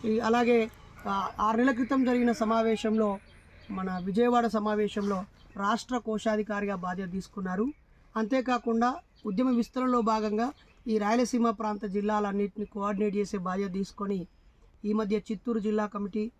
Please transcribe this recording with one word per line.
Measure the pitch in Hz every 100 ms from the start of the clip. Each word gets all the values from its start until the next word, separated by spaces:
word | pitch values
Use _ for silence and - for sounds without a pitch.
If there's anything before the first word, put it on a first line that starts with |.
| 220
ఈ | 220
అలాగే, | 220 240 240 233 220 - - - 202
ఆ, | 196 185 -
ఆరు | 208 226
నెలల | 262
క్రితం | 233 254 269 254
జరిగిన | 247 240
సమావేశంలో, | 220 220 226 226 214 220 220 214 196 - - - - -
మన | 190 185 185
విజయవాడ | 185 196 240 240 233
సమావేశంలో | 214 214 214 208 214 202 190 202 - - 196
రాష్ట్ర | 202 226 - 247
కోశాధికారిగా | 220 214 220 214 214 202 202 196
బాధ్యత | 180 180 190
తీసుకున్నారు. | 190 - - 185 185 247 - _ - - 226
అంతేకాకుండా | 214 262 247 247 233 226 240 320 _ - 214
ఉద్యమ | 196 254
విస్తరణలో | 233 220 254 254 247
భాగంగా | 220 220 214 208 247 - - - 247
ఈ | 214
రాయలసీమ | 208 240 240 247 233
ప్రాంత | 220 214 208 208
జిల్లాలన్నింటినీ | 202 202 214 202 196 202 - 208
కోఆర్డినేట్ | 208 202 202 208 202
చేసే | 202 202
బాధ్యత | 185 185 202
తీసుకొని | 185 196 - 202 196 160 _ - _ - - 208
ఈ |
మధ్య | 214 214 214
చిత్తూరు | - 214 - 226
జిల్లా | 208 214 208
కమిటీ | 208 202 214 220 _